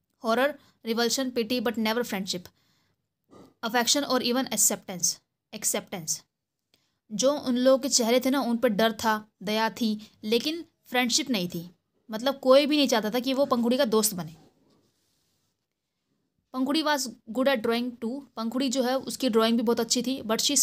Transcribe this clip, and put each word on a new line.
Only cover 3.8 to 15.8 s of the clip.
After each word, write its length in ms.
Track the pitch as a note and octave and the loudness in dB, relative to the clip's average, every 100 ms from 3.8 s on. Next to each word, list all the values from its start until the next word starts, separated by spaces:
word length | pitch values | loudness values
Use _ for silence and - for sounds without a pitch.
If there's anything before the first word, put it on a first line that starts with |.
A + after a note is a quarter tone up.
| A#3 C#4+ C#4+ | 2 0 0
or 100 | B3+ | 0
even 300 | A#3+ B3 C4 G#3+ | 0 -2 -2 0
acceptance, 560 | - G3 - F3+ - - _ _ _ | 0 0 -8 -4 -4 -4 _ _ _
acceptance। 640 | G#3+ - G#3 F#3+ F#3+ D#3 - - _ _ _ _ _ _ _ - | -6 -4 -4 -6 -10 -8 -10 -10 _ _ _ _ _ _ _ -10
जो 200 | G#3+ C4 D4 | 0 0 0
उन 200 | C4 B3 | -2 2
लोगों 200 | B3+ C4 | 4 4
के 120 | C4+ | 2
चेहरे 300 | C4+ A3+ B3 B3+ | 0 2 2 2
थे 40 | |
ना 100 | C#4 | 0
उन 160 | A#3 A#3 | 0 0
पर 120 | B3+ | 2
डर 220 | G3+ A3+ | 2 0
था, 200 | A3 A3+ G#3+ - - | 0 0 0 -4 -10
दया 260 | G3+ G#3+ A3 | -4 0 -2
थी, 180 | G#3+ A3 G#3+ - _ | -2 -2 -2 -8 _
लेकिन 400 | G#3+ A#3 C#4 E4+ D4+ _ - | -2 -2 -2 -6 -10 _ -4
फ्रेंडशिप 400 | B3 B3 C#4 C#4+ | -2 0 0 0
नहीं 180 | A3 F3 | -2 -2
थी, 140 | F3 F3 _ _ _ - | -6 -12 _ _ _ -10
मतलब 280 | G#3+ C4+ C4+ | -4 -4 0
कोई 260 | B3+ C4+ C#4+ | 6 6 6
भी 120 | D4 | 2
नहीं 100 | C4+ | 2
चाहता 220 | A3+ G#3 | 2 0
था 80 | B3 | -2
कि 140 | C4 | -2
वो 120 | C4 C#4 | 0 2
पंखुड़ी 320 | A#3+ A#3 B3+ | 2 2 2
का 80 | B3+ | 2
दोस्त 280 | A3 G#3+ | 2 0
बने। 220 | F3+ D#3 - - _ _ _ _ _ _ _ _ _ _ _ _ _ | -2 -10 -14 -20 _ _ _ _ _ _ _ _ _ _ _ _ _